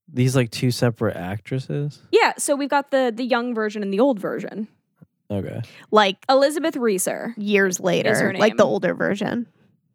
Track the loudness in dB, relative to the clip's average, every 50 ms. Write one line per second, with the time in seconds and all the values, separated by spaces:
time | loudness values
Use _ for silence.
0 | _ -6 0 0 2 2 2 2 0 0 -2 -2 -2 -2 0 0 0 0 0 0
1 | -2 -2 -2 -4 -6 -6 -8 -8 -8 -8 -8 -6 -6 -6 -6 -6 -6 -6 -10 -12
2 | _ _ 2 2 2 2 0 -2 -2 -2 -2 -2 -2 0 -2 -2 0 _ 0 0
3 | 0 0 -2 -4 -2 0 0 0 0 -2 -4 -4 -4 -4 -4 -4 -4 -2 2 2
4 | 2 2 2 0 -4 -6 -6 -6 -8 -8 -8 -10 -10 -12 _ _ _ _ _ _
5 | -20 -20 _ _ _ -6 -6 -4 -4 -6 -8 -8 -10 -10 -14 -20 -4 _ 4 4
6 | 4 4 2 -2 _ 2 4 4 4 2 2 0 -2 -2 -2 0 0 0 0 0
7 | -2 -4 -6 -6 -8 -10 -8 -8 -2 0 2 2 2 2 0 -2 0 0 0 2
8 | 2 2 2 2 0 0 2 2 2 2 4 4 4 4 2 0 0 -2 -2 -2
9 | -2 -2 -2 -2 -4 -4 -2 -4 -4 -6 _ _ _ _ _ _ _ _